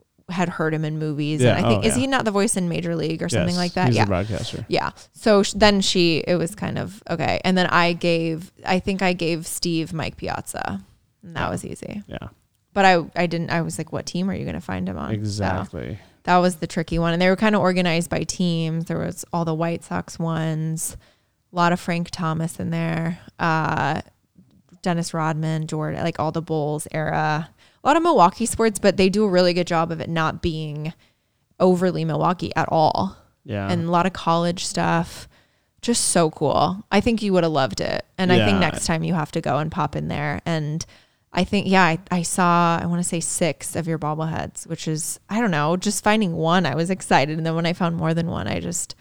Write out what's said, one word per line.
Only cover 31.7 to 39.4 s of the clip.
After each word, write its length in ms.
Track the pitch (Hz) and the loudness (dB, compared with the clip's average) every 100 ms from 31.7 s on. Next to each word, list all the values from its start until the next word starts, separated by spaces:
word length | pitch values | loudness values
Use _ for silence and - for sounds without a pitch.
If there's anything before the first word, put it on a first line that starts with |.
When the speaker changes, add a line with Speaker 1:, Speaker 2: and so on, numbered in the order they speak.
| 180 185 160 | 4 2 0
Speaker 1:
Milwaukee 500 | 160 147 160 175 160 | -2 0 0 0 -4
at 140 | - - | -2 0
all. 460 | 165 156 - 190 - _ _ | 2 4 2 -2 -6 _ _
Speaker 2:
Yeah. 240 | - 104 98 | -8 -4 -2
Speaker 1:
And 180 | 175 165 | -2 0
a 20 | |
lot 160 | 175 180 | 2 0
of 60 | |
college 520 | 180 - 165 175 175 | 0 0 2 0 -2
stuff. 640 | - - 170 170 175 - - _ _ _ _ _ | -4 -2 0 0 -2 -8 -18 _ _ _ _ _
Just 220 | - 233 | -2 0
so 260 | - 180 160 | 2 2 2
cool. 540 | - 147 - 151 190 - | 2 0 2 2 0 0
I 80 | 196 | 2
think 200 | 220 226 | 4 2
you 120 | 208 | 2
would 100 | 185 | 2
have 100 | 165 | 4
loved 280 | 151 131 95 | 2 0 -2
it. 240 | - - - - | -4 -4 -8 -2
And 140 | 185 | 4
I 40 | 180 | 6
think 220 | - 185 | 6 4
Speaker 2:
Yeah. 100 | 165 | 2
Speaker 1:
next 160 | - - | 0 -2
time 160 | 165 | 0
you 120 | 165 | 0
have 180 | 170 151 | -2 -2
to 80 | 170 | -4